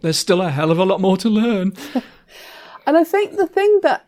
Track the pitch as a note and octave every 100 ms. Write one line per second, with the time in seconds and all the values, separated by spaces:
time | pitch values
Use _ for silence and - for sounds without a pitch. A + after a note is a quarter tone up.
0 | E3 D#3 - F3+ F3+ C#3 D#3+ E3+ F#3+ F#3
1 | F#3+ F#3 A3+ G#3+ A#3 G3+ F#3+ - - B3+
2 | - - _ - - - - - - D#4+
3 | D#4+ G4 G#4 G4+ E4+ G4 G#4 G4+ D#4 -